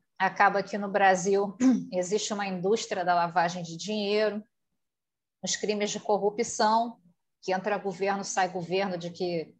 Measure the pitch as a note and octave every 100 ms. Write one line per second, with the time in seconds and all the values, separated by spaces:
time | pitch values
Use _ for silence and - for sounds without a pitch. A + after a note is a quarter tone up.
0 | _ - F#3+ F3+ G3+ G3 G3 G#3 G3+ G3
1 | G3 F#3 F#3 G3 G3+ - B3+ G#3+ - F3+
2 | F3+ G#3 - G3+ G3 F#3 F#3 A3+ - G3
3 | F3 F3 E3+ F3 E3+ F3+ E3+ E3 F3 G#3+
4 | G3+ G#3 G#3+ G#3 - _ _ _ _ _
5 | _ _ _ _ F#3 - G3 G#3 G#3 G#3
6 | - G3+ G3+ G#3 A#3 - G#3+ A3+ A#3+ -
7 | _ _ _ _ - F#3 G#3 G3+ G3 F3
8 | G3 G3+ F#3+ G3+ F#3 F#3 E3 F#3+ G3 F3+
9 | E3+ E3+ F3+ E3+ D3 -